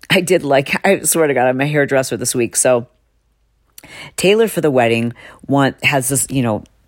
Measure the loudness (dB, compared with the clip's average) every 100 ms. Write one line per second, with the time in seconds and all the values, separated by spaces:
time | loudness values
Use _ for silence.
0 | -4 -2 2 0 2 0 0 -2 0 0
1 | 0 0 0 2 0 0 -2 0 0 0
2 | -2 -6 -4 -2 -2 0 2 2 -2 _
3 | _ _ _ _ _ _ _ -20 -20 -20
4 | -16 -2 2 4 2 0 0 2 2 0
5 | -2 -6 -18 -16 -2 0 2 0 -2 -2
6 | -2 -4 -2 -2 -2 -4 -8 _